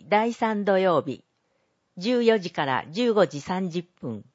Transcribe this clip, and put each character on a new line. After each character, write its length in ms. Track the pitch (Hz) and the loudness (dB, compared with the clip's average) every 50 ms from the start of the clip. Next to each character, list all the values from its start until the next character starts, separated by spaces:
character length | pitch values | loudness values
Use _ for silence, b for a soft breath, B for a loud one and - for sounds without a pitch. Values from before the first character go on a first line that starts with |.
| - 147 | -4 0
第 240 | 202 208 220 233 226 | 0 2 2 0 -2
三 320 | - 240 220 220 208 202 | -2 -2 -2 -2 -2 0
土 140 | 196 196 185 | 2 2 2
曜 240 | 190 185 170 147 123 | 4 4 2 2 0
日、 220 | 143 123 - _ _ _ _ _ _ _ _ _ _ _ _ _ _ _ | -2 -8 -10 _ _ _ _ _ _ _ _ _ _ _ _ _ _ _
十 280 | - 175 226 254 240 240 | -6 -2 0 0 2 4
四 160 | 226 220 220 | 4 2 2
時 100 | 175 175 | 0 -4
か 140 | - - 156 | -4 -2 -2
ら 200 | 135 131 117 - 123 | 0 0 -2 -2 -6
十 220 | 156 202 247 240 220 | -4 -2 0 2 4
五 140 | 214 185 | 4 4
時 140 | 139 147 143 | 2 2 -8
三 300 | - - 185 185 196 180 | -6 -4 -4 -4 -4 -4
十 140 | 160 180 175 - _ _ | -4 -6 -6 -8 _ _
分。 240 | - 139 113 104 104 _ _ | -10 -10 -10 -10 -12 _ _